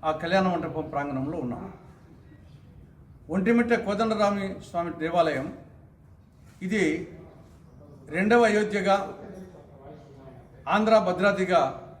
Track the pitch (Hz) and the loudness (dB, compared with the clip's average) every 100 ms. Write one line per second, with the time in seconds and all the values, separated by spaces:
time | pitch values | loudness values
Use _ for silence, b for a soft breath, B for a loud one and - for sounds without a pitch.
0 | 160 156 170 190 185 170 160 156 151 139 | -2 -2 0 2 2 0 -4 -6 -6 -4
1 | 143 131 139 170 127 117 190 180 - - | -4 -4 -4 -4 -6 -8 -10 -16 -20 -20
2 | - - - - - - - - - - | -20 -20 -20 -20 -20 -20 -20 -20 -20 -20
3 | - - - 170 190 233 233 233 - 202 | -20 -20 -4 -2 2 4 4 0 0 -2
4 | 226 214 202 202 196 143 - 175 170 160 | 0 2 2 0 -4 -8 -8 -6 -6 -4
5 | 160 170 160 139 147 - - - - - | -2 2 2 0 -6 -10 -20 -20 -20 -20
6 | - - - _ - - 185 214 175 165 | -20 -20 -20 _ -20 -12 -4 0 0 0
7 | - - - - - - - - - - | -8 -16 -20 -20 -20 -20 -20 -20 -20 -20
8 | - 156 202 240 226 208 208 208 190 196 | -8 -2 4 6 6 4 0 0 2 2
9 | 190 - - - - - - - - - | 0 -12 -16 -16 -18 -20 -20 -20 -20 -20
10 | - - - - - - - 190 214 220 | -20 -20 -20 -20 -20 -18 -2 2 6 4
11 | 180 180 202 190 185 175 - - - - | 4 2 2 2 2 2 2 -4 -16 -20